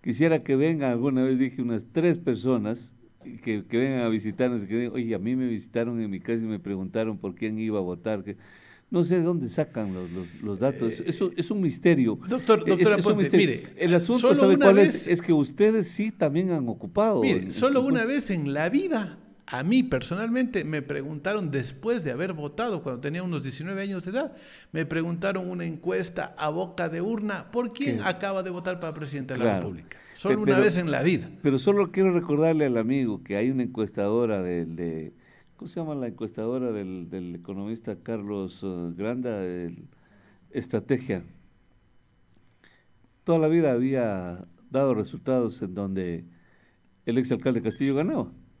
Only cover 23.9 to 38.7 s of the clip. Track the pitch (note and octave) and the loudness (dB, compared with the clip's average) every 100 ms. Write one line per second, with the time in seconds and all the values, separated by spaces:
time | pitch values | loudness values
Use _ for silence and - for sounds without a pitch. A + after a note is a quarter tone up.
23.9 | F#3+ F3 A#3 D4+ - - - - D#3 D#3+ | -6 -4 -4 -6 -10 -20 -20 -10 -6 -4
24.9 | D#3+ E3 E3+ G3 F#3+ F3+ F3+ E3+ D#3 E3+ | -2 -2 -2 -2 -4 -6 -6 -6 -6 -4
25.9 | F#3 F3 - C3+ - D3+ D#3+ F#3 E3+ E3+ | -4 -4 -6 -8 -4 -4 -2 -6 -4 -4
26.9 | E3 F#3+ A3+ G#3+ F#3+ - A#3+ B3 A3+ C#4 | -2 -4 -2 -4 -6 -6 -4 -4 -4 -2
27.9 | A3 F#3+ F3+ G3 F#3+ F#3 F3 F3+ F3+ E3 | 0 -2 -2 -4 -4 -4 -6 -6 -6 -8
28.9 | D#3 D3 C#3 C3 B2+ A#2 G2 E2+ F2 - | -8 -8 -8 -6 -2 0 0 -4 -10 -16
29.9 | - - - - C3 - - G#3 E3+ E3+ | -20 -20 -6 0 2 4 6 6 4 0
30.9 | C3 D#3 D#3 - - C#3+ C3+ C3+ G3+ F3+ | 2 2 2 -2 -2 2 2 4 4 2
31.9 | F#3 F#3+ F3 E3+ D3 D#3+ D#3+ C#3+ A#2 A2+ | 4 4 4 2 2 4 4 2 2 2
32.9 | C#3 A#2+ F#2+ - G2+ A#2+ C3+ A#2+ - G#2+ | 0 0 -2 -4 0 0 0 -2 -2 -4
33.9 | - G2+ A2+ A#2+ G2+ F2+ F2 E2 E2 E2+ | 0 0 2 2 0 0 -2 -4 -4 -6
34.9 | D#2+ D#2+ - _ _ _ _ D3+ - D#3+ | -6 -10 -16 _ _ _ _ -12 -8 -6
35.9 | D3 A#2+ A#2+ A2 - A2+ B2+ B2+ G#2+ G2 | -6 -6 -6 -10 -6 -4 -2 -4 -4 -6
36.9 | F#2 E2+ F#2 F2 F2 F2 G2 G2+ A2+ A2 | -8 -8 -8 -8 -10 -10 -8 -6 -8 -8
37.9 | G2+ - A2+ G2+ G#2 F#2 - G2 | -10 -8 -8 -6 -6 -6 -8 -8